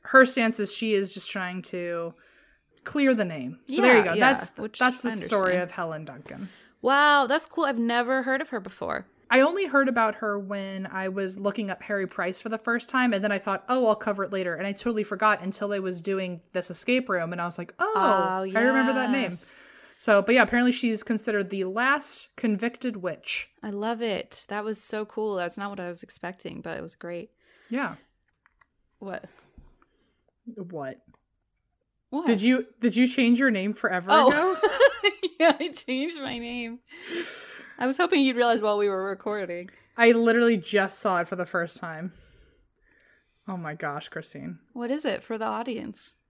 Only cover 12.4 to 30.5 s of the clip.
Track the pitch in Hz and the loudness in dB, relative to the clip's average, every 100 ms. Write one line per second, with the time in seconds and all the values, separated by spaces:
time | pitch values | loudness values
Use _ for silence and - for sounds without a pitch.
12.4 | 220 220 - 233 - 262 247 202 208 202 | -8 -6 -2 -2 0 0 2 2 0 -2
13.4 | 202 196 - 254 233 208 - 196 190 196 | -2 -4 0 2 4 2 0 -2 -2 -2
14.4 | 180 165 196 196 240 214 208 190 214 208 | -4 -4 -6 -4 -4 -2 -4 2 2 2
15.4 | 180 - 202 202 190 180 170 190 185 175 | -2 -6 -4 -2 -4 -6 -4 -4 -4 -8
16.4 | _ 185 175 170 - 254 254 185 165 175 | _ -8 -6 -8 0 0 0 -2 -2 -4
17.4 | 175 170 170 - 381 427 190 190 190 185 | -6 -6 -12 -4 -2 2 4 4 2 -2
18.4 | 190 208 247 262 254 262 254 269 202 175 | -2 2 4 4 2 0 0 0 -2 -6
19.4 | - - - - - _ - 202 202 247 | -14 -20 -20 -20 -20 _ 4 4 6 4
20.4 | 214 240 247 247 240 220 - 220 220 208 | 4 4 2 2 -2 -2 -4 -4 -2 -2
21.4 | 190 196 185 202 254 294 277 - - - | -2 -4 -4 -2 0 0 -4 -12 -14 -4
22.4 | 233 208 233 240 247 208 180 - - - | -2 0 -2 -4 -8 -6 -8 -8 -8 -8
23.4 | - _ 214 202 214 233 226 196 - - | -8 _ -10 -6 -6 -4 -2 -4 -6 -12
24.4 | - 208 214 214 - 214 214 - 214 196 | -10 -8 -6 -8 -6 -8 -8 -6 -4 -2
25.4 | 175 190 202 196 175 170 - - 170 185 | -4 -6 -10 -8 -10 -12 -16 -12 -12 -10
26.4 | - - 165 165 170 - 170 175 - _ | -14 -12 -10 -10 -12 -14 -12 -12 -12 _
27.4 | _ _ _ 233 240 - _ _ _ _ | _ _ _ -6 -6 -8 _ _ _ _
28.4 | _ _ _ _ _ _ 196 180 - _ | _ _ _ _ _ _ -12 -12 -14 _
29.4 | _ - - _ _ _ _ _ _ _ | _ -20 -20 _ _ _ _ _ _ _
30.4 | 233 | -18